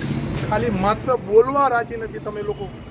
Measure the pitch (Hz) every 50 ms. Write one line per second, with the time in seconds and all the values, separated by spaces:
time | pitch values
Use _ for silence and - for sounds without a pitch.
0 | - - - - - - - - - - 214 208 233 240 202 185 196 - 214 214
1 | - 262 254 233 185 190 208 220 240 262 277 285 277 269 247 233 226 233 240 226
2 | 226 208 202 - - 214 208 208 202 208 202 202 196 185 - - - -